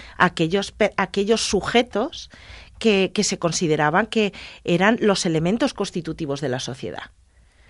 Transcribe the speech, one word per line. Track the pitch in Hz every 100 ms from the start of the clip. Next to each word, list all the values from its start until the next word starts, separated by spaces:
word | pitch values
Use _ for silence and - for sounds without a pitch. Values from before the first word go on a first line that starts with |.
| - -
a | 180
aquellos | 180 160 196 202
pe-, | - 208 -
aquellos | 190 - 202 220
sujetos | - 202 - 240 254 202 277 - - - - - - -
que, | 226 196 185
que | -
se | 202 185
consideraban | 170 160 170 151 151 170 220
que | 226 208 - - - -
eran | 175 196 240
los | 214 190 185
elementos | 160 165 226 285
constitutivos | - 196 190 160 160 156 139
de | 143
la | 127
sociedad, | - 123 98 69 - _ _ _ _ _ _